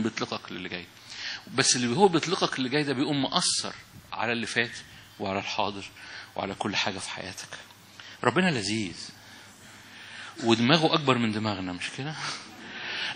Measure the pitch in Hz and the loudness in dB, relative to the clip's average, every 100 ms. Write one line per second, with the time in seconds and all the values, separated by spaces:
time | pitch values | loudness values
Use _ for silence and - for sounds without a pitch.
0 | 110 - - - - 95 92 90 - - | 2 0 -4 -4 -8 -10 -8 -8 -10 -16
1 | - - - - - 117 135 135 120 123 | -16 -10 -10 -10 -4 2 4 4 2 6
2 | 202 165 151 185 180 - 127 147 147 127 | 6 6 2 0 0 0 0 0 0 0
3 | 143 143 131 180 - - 101 - - - | 0 0 2 2 2 0 -2 -8 -16 -20
4 | - 95 110 117 107 120 117 - - - | -10 -4 -2 -2 0 0 0 -4 -14 -18
5 | - - 101 98 - - 101 101 98 - | -18 -6 -2 -2 -2 -2 -2 -2 -10 -14
6 | - - - - 98 98 107 92 - 95 | -16 -14 -10 -6 -4 -2 -2 0 -2 -2
7 | - - 92 92 - - - - - - | -6 -8 -10 -10 -12 -14 -16 -20 -20 -20
8 | - - 123 123 185 131 98 110 95 80 | -18 -2 2 4 4 2 0 -2 -2 -8
9 | - - - - - - - - - - | -14 -16 -20 -20 -20 -20 -20 -20 -20 -18
10 | - - - - 113 113 120 160 160 160 | -16 -14 -14 0 4 6 8 8 6 4
11 | 139 123 117 107 110 95 92 90 - - | 4 4 4 2 0 0 -4 -4 -6 -6
12 | 139 151 - - - - - - - - | -6 -6 -6 -8 -12 -14 -12 -10 -6 -4
13 | - | -4